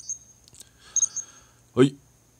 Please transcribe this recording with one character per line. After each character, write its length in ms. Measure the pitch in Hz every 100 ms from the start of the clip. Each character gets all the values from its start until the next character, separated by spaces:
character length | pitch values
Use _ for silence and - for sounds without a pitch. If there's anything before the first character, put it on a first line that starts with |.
| - - - _ - - - _ - - - - - - - _ _ 120
は 60 |
い、 100 | 143 - _ _ _